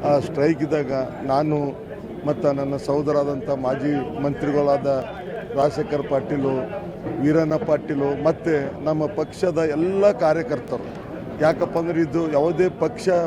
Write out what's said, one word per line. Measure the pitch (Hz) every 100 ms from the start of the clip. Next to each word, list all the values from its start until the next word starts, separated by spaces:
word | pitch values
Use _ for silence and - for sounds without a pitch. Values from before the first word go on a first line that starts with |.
| 147
ಆ | 143 -
ಸ್ಟ್ರೈಕ್ | 165 147 151 147
ಇದ್ದಾಗ | 151 131 135 127 - 135
ನಾನು | 135 151 151 143 131 - - - - 143
ಮತ್ತು | 147 151 139
ನನ್ನ | 139 139 -
ಸಹೋದರಾದಂಥ | 143 147 147 143 143 - 139
ಮಾಜಿ | 131 127 143 143 120 117
ಮಂತ್ರಿಗಳಾದ | 143 139 143 143 143 139 135 135 123 - - - - 139
ರಾಜಶೇಖರ್ | 147 151 147 143 -
ಪಾಟೀಲು, | 139 - 147 135 135 - - - - - -
ವೀರಣ್ಣ | 143 160 160 156 151
ಪಾಟೀಲು | 147 - 147 139 139 151
ಮತ್ತು | 165 165 151 139 - 147
ನಮ್ಮ | 156 151 151
ಪಕ್ಷದ | 151 - 185 160 160 147
ಎಲ್ಲ | 175 196 202 202
ಕಾರ್ಯಕರ್ತರು, | 165 156 160 143 - - - - - - - -
ಯಾಕಪ್ಪ | 151 165 170 170
ಅಂದ್ರೆ | 170 165 160
ಇದು | 151 160 143
ಯಾವುದೇ | 160 165 185 -
ಪಕ್ಷ | 156 - 185 175